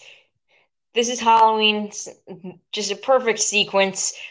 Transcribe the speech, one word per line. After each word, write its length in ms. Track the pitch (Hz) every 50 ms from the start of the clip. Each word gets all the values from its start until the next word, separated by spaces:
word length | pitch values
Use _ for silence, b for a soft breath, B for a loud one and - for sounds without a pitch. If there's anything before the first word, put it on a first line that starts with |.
| B B B B B B _ _ _ _ _ _ _ _ _ _ _ _ -
This 140 | 226 240 233
is 120 | 254 233
Halloween, 680 | 226 226 226 226 226 220 220 220 214 214 214 214 208 202
s-, 200 | - - - - - - _ - 185 160 180 185 180 - _ _
just 200 | - 214 202 196
a 60 | 202
perfect 420 | 196 - - 262 254 226 226 214 214
sequence, 720 | - - 202 208 190 - - 196 196 196 185 - - - B B B B